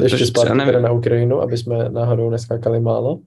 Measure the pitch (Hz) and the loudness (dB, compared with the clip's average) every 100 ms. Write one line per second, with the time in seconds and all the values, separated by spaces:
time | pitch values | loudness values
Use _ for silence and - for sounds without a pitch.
0 | 131 123 123 120 117 120 139 123 120 120 | 2 2 2 2 2 2 2 2 2 0
1 | 120 117 120 143 127 117 117 117 117 120 | 0 0 2 0 0 -4 -4 -4 -4 -2
2 | 120 117 117 113 - 117 120 117 113 113 | -2 0 0 -4 -4 -4 -2 0 0 0
3 | 123 165 | -2 -6